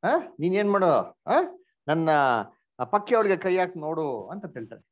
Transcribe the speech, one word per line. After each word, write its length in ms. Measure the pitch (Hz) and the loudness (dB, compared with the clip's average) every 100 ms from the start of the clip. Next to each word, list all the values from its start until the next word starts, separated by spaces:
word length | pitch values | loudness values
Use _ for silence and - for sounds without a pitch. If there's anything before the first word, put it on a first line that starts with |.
ಆ, 140 | 185 311 - - | 2 0 -2 -4
ನೀನ್ 160 | 165 190 | 0 0
ಏನ್ 160 | 202 | 2
ಮಾಡು, 480 | 202 185 131 - - - | 2 4 2 0 -10 0
ಆ, 140 | 269 370 - _ _ - | 0 0 -6 _ _ -4
ನನ್ನ 220 | 160 160 151 135 120 101 _ _ _ | 0 2 4 4 2 -2 _ _ _
ಪಕ್ಕೆಯೊಳಗೆ 540 | 123 208 208 233 208 185 | -2 -2 0 0 2 0
ಕೈ 200 | 185 185 | 0 0
ಹಾಕಿ 220 | 180 180 | 0 -4
ನೋಡು 480 | 151 160 156 120 98 | -8 -4 -4 -6 -8
ಅಂತ 180 | 202 190 | -12 -12
ಹೇಳ್ತಾರೆ. 360 | 131 110 107 _ | -14 -14 -16 _